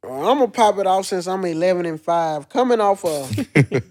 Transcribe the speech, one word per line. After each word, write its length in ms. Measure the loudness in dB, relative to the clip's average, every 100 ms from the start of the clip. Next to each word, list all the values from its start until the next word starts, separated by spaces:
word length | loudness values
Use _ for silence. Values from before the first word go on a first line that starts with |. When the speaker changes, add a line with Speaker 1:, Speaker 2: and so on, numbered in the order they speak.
| -12
Speaker 1:
Uh, 240 | -4 0
I'ma 160 | 2 0
pop 300 | 2 2 2
it 100 | 0
off 180 | 0 0
since 220 | -4 -4
I'm 160 | -4
eleven 420 | -2 0 0 0 -2
and 140 | -6
five. 480 | -2 0 0 -4 -4
Coming 320 | 0 2 2
off 240 | 2 2
of 320 | -2 -4 -4 -6
Speaker 2:
<laughs> 180 | 0 2 2 0 0